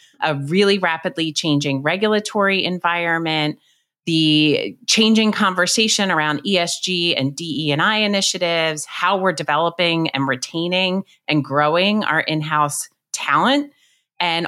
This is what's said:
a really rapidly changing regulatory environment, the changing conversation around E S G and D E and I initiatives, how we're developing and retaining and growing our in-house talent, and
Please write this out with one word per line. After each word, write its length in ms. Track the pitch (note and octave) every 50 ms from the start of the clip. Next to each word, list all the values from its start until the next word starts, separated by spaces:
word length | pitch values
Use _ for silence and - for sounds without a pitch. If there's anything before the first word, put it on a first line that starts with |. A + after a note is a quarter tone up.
| _ _ _ -
a 160 | - D#3 D3+
really 420 | C#3 C#3 C#3+ E3+ F#3+ G#3 G3 G3+ G3
rapidly 540 | F3+ E3+ D#3+ D#3+ - F#3 - E3 E3 D#3+
changing 500 | D3+ - - D#3+ C#3+ C#3+ D3 D3 C3+ C3+
regulatory 840 | C#3 D3+ F3 F#3+ G#3+ G#3+ G#3+ G#3 G#3+ - - G#3 G3 G3 F#3+ F#3+ -
environment, 920 | F3+ F#3 F3 - E3+ E3+ F3 E3+ E3+ E3 E3 E3 D#3+ D#3 D#3 D3+ D3+ D3+ - _ _ _ _ _ _ _ _ -
the 680 | - D#3+ D#3+ D#3 D#3 D3+ D3+ D3+ D3+ C#3 - - - - - -
changing 460 | - - A3 A3 A3 A3 A3 A3 G#3+
conversation 800 | G3+ - G#3+ F#3+ F3+ F3+ F3+ F3 - A#3 A3 A3 - - G3+ F#3+
around 280 | F3+ D#3 D3+ D3+ D3+ - -
E 120 | G3 G3 F3
S 220 | F3 F3 - -
G 340 | - F#3+ F#3 F3 E3+ E3+ -
and 180 | - C3+ C#3 C#3+
D 320 | - E3+ E3 C#3 - D#3
E 60 | D3
and 100 | C#3+ D3+
I 160 | E3+ G#3 G#3+ G#3+
initiatives, 840 | G#3+ G3+ G3+ G3 F#3+ - - F#3 F3+ E3+ E3+ E3 D#3+ D#3+ D#3 D3+ -
how 300 | - - - F3 F3+ G3+ F#3+
we're 140 | F#3+ F#3+
developing 800 | E3 D3+ D#3 D3 D3 D3+ E3+ E3+ E3 - F3 E3+ E3 E3 D#3+ -
and 180 | - C3+ C3+ C3+
retaining 760 | C3 B2+ - - - E3 E3+ F3 F3+ F#3 F#3 F#3 F#3 G3 F#3+ _ _ _ _
and 180 | - D#3 D3+ C3+
growing 600 | C3 C3+ D3 D3 D3+ D#3+ F3 F#3+ G3+ G#3 G#3+ -
our 160 | - D3+ D#3+
in-house 680 | - - D#3 D#3 D3+ D#3 D#3 D3+ D3 C#3+ C#3+ - - - _ _ _ _
talent, 600 | - - - - C#3+ D3+ F3+ A#3 C#4 D4 C#4+ C#4+ _ _ _ _ _ _ _ _ _ -
and 260 | F3 F3 E3 E3+ E3+